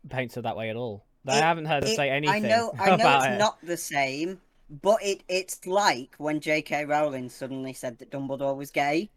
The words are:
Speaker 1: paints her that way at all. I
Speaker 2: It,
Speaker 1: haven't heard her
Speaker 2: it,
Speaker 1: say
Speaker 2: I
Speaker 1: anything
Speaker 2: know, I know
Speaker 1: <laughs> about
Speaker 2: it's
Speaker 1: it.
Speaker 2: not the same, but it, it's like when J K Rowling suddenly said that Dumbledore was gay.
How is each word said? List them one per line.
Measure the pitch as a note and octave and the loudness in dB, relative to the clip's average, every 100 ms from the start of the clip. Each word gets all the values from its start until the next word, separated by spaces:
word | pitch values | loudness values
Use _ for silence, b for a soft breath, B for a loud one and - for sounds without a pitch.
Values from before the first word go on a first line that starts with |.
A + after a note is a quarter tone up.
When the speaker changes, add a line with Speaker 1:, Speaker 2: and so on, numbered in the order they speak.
| D3+ | -8
Speaker 1:
paints | B2 B2 B2 | -6 -6 -6
her | |
that | A2+ G#2+ | -6 -6
way | A2 | -6
at | A2 | -6
all. | A#2+ G2+ _ _ C#3 | -8 -10 _ _ 0
I | C3+ | 2
Speaker 2:
It, | |
Speaker 1:
haven't | D#3+ E3+ | 4 2
heard | D#3 D3 | 0 0
her | F3 | 0
Speaker 2:
it, | A3 | 0
Speaker 1:
say | C#3 | 0
Speaker 2:
I | C#3 | 0
Speaker 1:
anything | D3+ G#3 G#3+ | 2 0 2
Speaker 2:
know, | A3+ A3+ - | 2 2 0
I | G3 | 4
know | |
Speaker 1:
<laughs> | F3+ D#3 | 6 6
about | C#3 C3 | 6 4
Speaker 2:
it's | B2+ | 2
Speaker 1:
it. | |
Speaker 2:
not | G#3+ - | 0 0
the | D#3+ E3+ | -8 -6
same, | - D3+ C3+ C3+ E3+ F#3+ _ _ - C#3+ | -4 -2 0 -2 -6 -6 _ _ -20 -4
but | F#3 A3 | 2 2
it, | G3 F#3+ - | 0 -4 -2
it's | F#3 F#3 - F3+ | -4 -4 -12 -2
like | F#3+ G3+ B2+ C3+ - | 2 2 2 -6 -6
when | D3 D3+ | -4 -2
J | D#3 D3+ | 0 0
K | D3+ D3 | 0 -4
Rowling | D3 D3+ D3+ C3 B2+ | 0 0 0 -2 -8
suddenly | - C3 C3+ C3 | -10 -8 -8 -8
said | C3 C3 A#2 | -8 -10 -10
that | C3 | -12
Dumbledore | C#3 C3+ C3+ C#3 C#3 | -10 -6 -4 -4 -4
was | C#3+ | -4
gay. | D#3 C#3+ D#3 G#3 | 0 2 0 -2